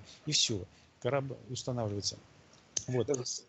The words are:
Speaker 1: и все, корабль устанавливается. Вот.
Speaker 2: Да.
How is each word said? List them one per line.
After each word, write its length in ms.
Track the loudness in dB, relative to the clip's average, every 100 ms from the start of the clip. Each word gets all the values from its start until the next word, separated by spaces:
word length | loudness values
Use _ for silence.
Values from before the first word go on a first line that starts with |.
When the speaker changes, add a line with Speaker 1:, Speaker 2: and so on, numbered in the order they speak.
| -10 -10 0
Speaker 1:
и 40 |
все, 280 | 2 4 0 -4 -16 -20 _
корабль 340 | 2 2 0 -8 -8
устанавливается. 680 | -6 -2 -2 0 0 -4 -6 -16 -20 -20 -20 -4 -4 2
Вот. 200 | 2 2
Speaker 2:
Да. 180 | 0 -2 -8